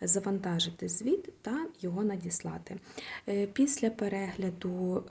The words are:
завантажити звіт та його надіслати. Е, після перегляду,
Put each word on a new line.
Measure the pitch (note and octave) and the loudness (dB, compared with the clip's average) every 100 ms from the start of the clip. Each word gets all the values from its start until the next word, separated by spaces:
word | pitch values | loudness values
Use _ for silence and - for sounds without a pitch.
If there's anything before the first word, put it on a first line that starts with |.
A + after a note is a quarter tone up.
завантажити | F3+ F#3+ G3 G3 F#3+ E3+ E3+ - F3+ | 4 4 4 -2 0 0 -2 -2 0
звіт | - A#3 F#4+ - - | 2 2 0 -2 -10
та | - C4+ D#4+ - | -6 -4 -6 -8
його | F3+ F3 | -6 -2
надіслати. | G#3 F#3+ F3 - E3 E3 E3 F#3 - - - - - | -2 -2 0 0 0 -8 -10 -14 -14 -14 -12 -12 -6
Е, | G3+ G3+ | -2 -2
після | G3+ C#4 - A3+ | 2 6 8 6
перегляду, | - G3+ G3 F#3+ F#3+ F#3 F3 F#3 F3+ F3+ F#3 - | 0 -2 -2 -4 -4 -4 -4 -6 -2 -2 -2 -2